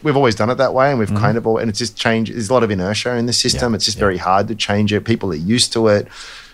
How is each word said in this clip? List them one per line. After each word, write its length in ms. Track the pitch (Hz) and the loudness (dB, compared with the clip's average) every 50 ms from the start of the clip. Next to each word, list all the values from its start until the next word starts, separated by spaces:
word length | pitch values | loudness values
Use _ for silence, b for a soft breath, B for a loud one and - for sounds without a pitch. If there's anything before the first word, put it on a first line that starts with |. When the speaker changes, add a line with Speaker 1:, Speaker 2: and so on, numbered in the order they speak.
| - | -2
Speaker 1:
we've 120 | 151 147 | 0 2
always 200 | 143 139 117 98 | 4 4 2 2
done 140 | 92 107 120 | 2 0 0
it 60 | 127 | 2
that 180 | 127 131 107 82 | 0 0 0 2
way, 160 | 131 135 - | 2 2 2
and 80 | 139 117 | 2 0
we've 100 | 104 92 | 0 0
Speaker 2:
Mm-hmm. 80 | 104 | 0
Speaker 1:
kind 200 | 104 104 104 110 | 0 0 2 0
of 80 | 117 110 | 0 0
all, 120 | 113 110 | 0 0
and 120 | 120 117 113 | 0 0 -2
it's 100 | 104 - | -4 -4
just 180 | 120 113 - | -6 -6 -6
changed. 360 | - - 120 113 113 110 - - | -2 0 0 2 2 0 -2 -4
There's 160 | 120 107 101 | -6 -2 0
a 40 | 131 | 2
lot 100 | 123 113 | 2 2
of 80 | 104 | 2
inertia 420 | 104 92 90 101 107 - - 123 123 | 0 -2 -2 -2 -2 -2 -2 -2 -2
in 80 | 117 117 | -2 -2
the 80 | 123 117 | 0 0
system. 400 | - - 123 110 127 127 120 110 | 0 0 0 0 0 0 0 0
Speaker 2:
Yeah. 20 | |
Speaker 1:
It's 100 | 95 - | 0 -2
just 120 | 107 98 | -4 -2
Speaker 2:
Yeah. 80 | 95 107 | 0 0
Speaker 1:
very 120 | 98 90 | 0 0
hard 300 | 85 - 90 95 101 104 | 0 0 2 2 2 2
to 80 | 113 110 | 0 -4
change 380 | 104 - - 104 104 107 101 104 | -6 -4 -2 0 0 2 2 0
it. 80 | 101 - | -2 0
People 280 | - 117 113 101 95 | 0 -2 -2 -2 -4
are 40 | 78 | -4
used 380 | 76 82 98 117 123 - - - | -4 -2 0 2 2 0 0 0
to 140 | 117 113 107 | 2 4 4
it. 180 | 104 104 - B B B B B B B B B | 4 2 0 B B B B B B B B B